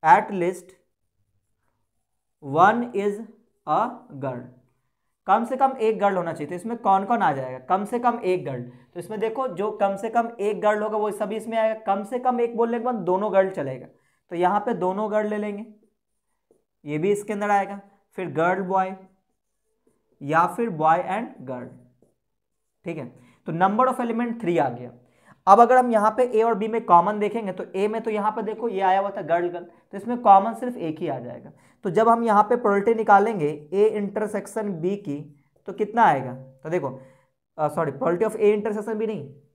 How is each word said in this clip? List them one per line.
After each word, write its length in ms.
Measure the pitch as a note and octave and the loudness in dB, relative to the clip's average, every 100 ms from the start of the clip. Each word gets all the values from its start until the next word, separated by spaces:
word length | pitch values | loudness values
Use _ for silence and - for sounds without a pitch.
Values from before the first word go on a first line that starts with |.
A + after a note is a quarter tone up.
at 280 | D#3+ F#3 G3+ | 6 4 4
least 380 | G3 F3 F#3 - _ _ _ _ _ _ _ _ _ _ _ _ _ _ _ _ _ | -2 -2 -2 -14 _ _ _ _ _ _ _ _ _ _ _ _ _ _ _ _ _
one 400 | C#3+ C#3+ F#3 A#3 A#3+ G3+ | -4 4 4 4 -2 -4
is 240 | G3+ G3+ A3+ - _ _ - | -4 -4 -12 -18 _ _ -2
a 160 | D#3+ A#3 - - C#3 | 0 0 -6 -18 -10
girl, 180 | C3+ B2 B2 - _ _ _ _ _ _ - | -8 -8 -14 -20 _ _ _ _ _ _ 0
कम 180 | G#3 | 0
से 120 | A#3 C4 | 0 0
कम 160 | C4+ C4 | 0 2
एक 180 | A3 G#3 | -2 2
गर्ल 160 | G3+ F#3+ | 0 0
होना 160 | E3+ | -4
चाहिए। 160 | E3 F3 | -6 -8
तो 60 | |
इसमें 220 | F3+ A3+ A#3 | -8 -8 -4
कौन 260 | G#3+ F#3+ | 2 2
कौन 180 | G3+ A#3 | 2 0
आ 100 | F#3 | 0
जाएगा, 260 | C3+ B2+ B2+ | 0 -6 -10
कम 260 | - F#3 | -2 -2
से 140 | G3+ A#3+ | 0 -2
कम 200 | A#3+ A#3 | -2 -2
एक 200 | F#3 F3+ | -2 -2
गर्ल। 180 | C#3+ B2+ | -2 -8
तो 380 | A#2+ - _ F3+ | -10 -16 _ -16
इसमें 180 | E3+ G#3+ | -10 -6
देखो 260 | A3 A3+ C4 | -4 -4 -6
जो 220 | E3+ G#3 | -4 -6
कम 220 | G#3 G3 F#3+ | 0 -2 -2
से 120 | A3 | -2
कम 200 | A#3 A#3 - | -2 -2 -2
एक 200 | G3+ G3+ | -4 0
गर्ल 220 | G#3 G#3+ | 0 0
होगा 140 | G#3+ G#3 | -2 -2
वो 140 | G#3+ | -2
सभी 260 | F#3+ G3+ A3 | -4 -6 -6
इसमें 200 | A3 A3+ | -4 -2
आएगा, 160 | A3 A3 | -2 -2
कम 180 | - G3+ | -2 -2
से 140 | G#3 B3+ | -2 -4
कम 220 | B3+ A#3+ | -2 0
एक 160 | A#3 G3+ | -2 0
बोलने 220 | A#3 A#3 | 0 0
के 60 | |
बाद 100 | A#3+ | -2
दोनों 380 | A#3 F3 F3+ G#3+ | -4 0 0 2
गर्ल 180 | F#3+ F#3+ | 2 2
चलेगा। 360 | F#3 C#3 C3 - _ _ _ _ | 0 -8 -8 -14 _ _ _ _
तो 60 | F3 | 0
यहाँ 240 | F3+ G3+ | 2 2
पे 140 | A3 | -2
दोनों 360 | G#3 F#3 F#3+ G#3+ | -2 -2 -2 -2
गर्ल 180 | G#3+ G#3+ | -2 -2
ले 100 | G#3+ | -4
लेंगे, 260 | G#3 G3+ A#3 - _ _ _ _ _ _ _ _ _ _ | -6 -8 -12 -20 _ _ _ _ _ _ _ _ _ _
ये 140 | D3 D3+ | -8 -2
भी 140 | F#3 | 0
इसके 200 | G3+ - | 0 -2
अंदर 180 | G#3 G#3 | -6 0
आएगा, 300 | G3+ G3 G3+ - _ _ - | 0 0 -8 -16 _ _ -10
फिर 140 | F3+ | -8
गर्ल 300 | C#3+ E3 F#3 | -2 0 0
बॉय 320 | F#3 F#3+ F#3+ F#3+ - _ _ _ _ _ _ _ _ _ _ _ | 0 0 -2 -6 -18 _ _ _ _ _ _ _ _ _ _ _
या 260 | C#3 D#3 F3+ | 0 2 2
फिर 240 | F3+ A#3 | 0 -4
बॉय 320 | E3 D#3 E3 F3+ | 0 2 2 0
and 380 | G3 A#3+ - C3 | -6 -6 -14 -12
girl, 200 | B2+ B2 - _ _ _ _ _ _ _ _ _ _ - | -12 -12 -18 _ _ _ _ _ _ _ _ _ _ -12
ठीक 120 | D#3+ | -10
है। 80 | B2 - - _ - | -12 -18 -20 _ -8
तो 60 | |
number 340 | E3 F#3+ G#3+ C4 | 0 0 2 0
of 140 | B3 | 0
element 400 | A#3+ A3+ A#3+ A3+ | -4 -2 -4 -4
थ्री 160 | F3+ E3+ | -2 0
आ 100 | C#3 | 0
गया। 220 | A#2+ A#2+ - _ _ _ - - | -4 -14 -20 _ _ _ -6 6
अब 140 | G3+ | 8
अगर 160 | A#3+ B3+ | 10 6
हम 140 | B3 | 4
यहाँ 200 | A3 G#3 | 2 2
पे 140 | G#3+ B3 | 2 0
ए 120 | G#3+ | 2
और 120 | A3+ | 2
बी 120 | G#3+ G#3+ | 0 -2
में 160 | A3+ | -4
कॉमन 340 | A3 F3 F3+ G#3+ | 6 6 6 0
देखेंगे 340 | G#3 A3+ G#3 | -2 -4 -6
तो 120 | F#3 F3+ F#3+ | -8 -8 -2
ए 100 | G#3 | -2
में 140 | A3 | -2
तो 80 | A#3 | -4
यहाँ 200 | G#3 G3+ | -2 -2
पे 100 | G#3+ | -4
देखो 260 | G#3+ G#3+ A#3 | -6 -4 -4
ये 120 | F#3+ | 0
आया 200 | F#3+ F#3+ | 2 2
हुआ 100 | G3+ | 0
था 120 | G3 | -6
गर्ल 260 | D#3+ E3+ F3 | -2 0 0
गर्ल, 160 | E3+ | -6
तो 320 | F3 - _ G3 | -14 -20 _ -12
इसमें 220 | G#3 A#3+ | -6 0
कॉमन 360 | A3+ G3 G#3+ | 8 8 8
सिर्फ 220 | A3+ B3 A#3+ | -4 -8 -6
एक 220 | E3 D#3 | -8 -6
ही 100 | F3 | -6
आ 100 | C3 | -6
जाएगा। 320 | A#2+ B2+ B2+ - _ _ | -8 -14 -18 -20 _ _
तो 60 | G3+ | -2
जब 180 | E3+ A3+ | 2 4
हम 140 | A#3 | 4
यहाँ 180 | A#3 G#3 | 4 4
पे 140 | G#3 A#3+ | 4 2
प्रोबेबिलिटी 380 | A#3 G3+ G3+ | 2 2 2
निकालेंगे 540 | A3+ A3 G3+ G#3 G#3+ D3 D3+ - | 0 6 6 6 0 -2 -4 -6
ए 140 | F#3+ G#3+ | 2 2
इंटरसेक्शन 840 | G#3 G3+ G#3+ G#3 G#3 G3 - G#3 | 2 -4 -4 -4 -6 -8 -6 -6
बी 220 | E3+ F3 G3+ | -4 -4 -4
की 220 | G3+ C#3+ D3+ - _ _ - | -6 -10 -10 -20 _ _ -16
तो 40 | |
कितना 300 | - G#3 A3+ | -6 -4 4
आएगा, 320 | G#3+ C#3+ B2 | 4 4 -2
तो 360 | A#2+ - - D#3+ | -12 -16 -18 -4
देखो, 200 | F3 C#3 - - _ _ _ _ - | -4 -4 -10 -20 _ _ _ _ -4
अ, 100 | D3+ | -4
सॉरी, 240 | D3 E3 | 0 -4
प्रोबेबिलिटी 320 | C3+ - F3 A3 | -2 -2 0 0
of 100 | A3 | 2
A 160 | G#3 | 2
intersection 460 | G#3 G#3+ G#3 G#3 G#3+ | 2 0 -4 -6 -4
B 60 | A3 | -4
नहीं 180 | G#3 C3+ - _ | -6 -10 -18 _